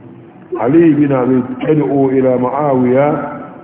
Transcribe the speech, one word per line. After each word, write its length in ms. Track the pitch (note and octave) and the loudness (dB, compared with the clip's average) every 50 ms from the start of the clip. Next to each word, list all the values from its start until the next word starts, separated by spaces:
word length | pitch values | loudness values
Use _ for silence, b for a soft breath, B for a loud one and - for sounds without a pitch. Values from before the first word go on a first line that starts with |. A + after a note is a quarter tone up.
| - - - - - - - - - - - - | -20 -20 -20 -20 -20 -20 -20 -20 -16 -10 -6 -4
علي 300 | G#2+ B2+ D3+ E3+ E3+ D#3+ | 0 2 4 4 4 4
بن 220 | C#3+ C#3+ D3 C#3 | 4 2 2 0
أبي 300 | C#3 B2+ B2 B2+ C3 B2+ B2 B2+ B2+ - D3 D3 | 0 0 0 0 0 0 -2 -4 -6 -4 -2 0
يدعو 400 | D#3 D3+ C#3+ C3 C#3+ C#3 C3+ C3 | 0 0 0 0 0 0 0 0
إلى 280 | C3 C3+ B2+ B2+ B2+ B2 | 0 0 0 2 0 0
معاوية 680 | B2 B2 B2+ C#3+ D3+ C#3+ C3+ B2+ B2+ B2 B2 C3+ C#3+ D3 D#3 - - - - - - - - - | -2 -2 -2 -2 -2 0 0 0 0 2 2 2 2 0 0 -4 -6 -8 -12 -14 -16 -18 -20 -20